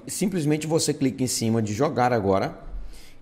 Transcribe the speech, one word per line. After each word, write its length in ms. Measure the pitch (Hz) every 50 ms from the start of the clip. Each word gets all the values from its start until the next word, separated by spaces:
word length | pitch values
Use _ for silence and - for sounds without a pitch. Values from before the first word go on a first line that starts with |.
| -
simplesmente 600 | - - - 180 214 190 180 143 151 151 156 156
você 280 | 156 165 156 - - 143
clica 280 | - 139 131 - - 127
em 60 | 120
cima 320 | - - 113 113 113 117
de 140 | 110 101 107
jogar 360 | 107 143 147 123 120 123 123 123
agora 460 | 113 95 98 95 98 113 156 165 - - - - - - - - - - - - -